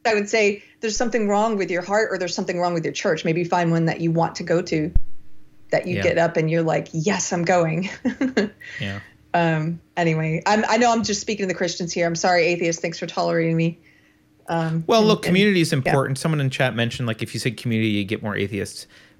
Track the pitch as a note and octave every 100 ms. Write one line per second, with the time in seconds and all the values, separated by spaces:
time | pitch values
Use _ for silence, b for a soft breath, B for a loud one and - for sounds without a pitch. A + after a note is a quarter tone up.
0 | - G#3+ G3+ A3+ G#3 G3+ B B A3 G#3+
1 | A#3+ A#3 G#3 G3+ A3 G#3+ F3 F3 E3+ G#3
2 | A3 F#3 F3 E3+ F#3+ F3 F3 E3+ D#3+ C3+
3 | G#3 D#3 E3+ E3 E3+ F3 E3+ E3 E3 -
4 | E3 E3 D#3+ - F3 E3+ F3+ D#3+ D#3 -
5 | - - - - - - - D#3+ - F3
6 | F#3 - E3 E3 D#3+ E3 E3 D#3 D#3+ E3
7 | D#3 F#3+ - F#3 E3+ F3+ E3 D#3+ F#3+ -
8 | B3+ - C4 C4 G3+ - B B G2 G2
9 | B B _ F3 E3+ D#3+ D#3 E3+ - -
10 | E3+ D#3+ D#3+ D#3+ F#3 G#3+ A3 A3+ A#3+ A#3
11 | G#3+ G3+ - G#3 G3 F3 F3+ E3 E3+ F#3+
12 | E3+ E3+ F#3+ F3 E3 F3 E3+ E3 F3 E3
13 | E3+ - E3+ E3+ E3 E3 E3 E3 b b
14 | b b b _ - E3 E3 D#3+ D#3+ G3
15 | G#3+ G#3+ - F3+ G#3 F#3+ D#3+ C#3+ B2+ C#3
16 | C3 C3+ E3 D#3 C3+ - B2+ A2 A#2 -
17 | A#2+ A2 A2 A#2 C3 G#2+ B2+ A2 A2 G#2
18 | G2 G#2+ A2 G2+ G2+ G2+ F#2 - - b
19 | b b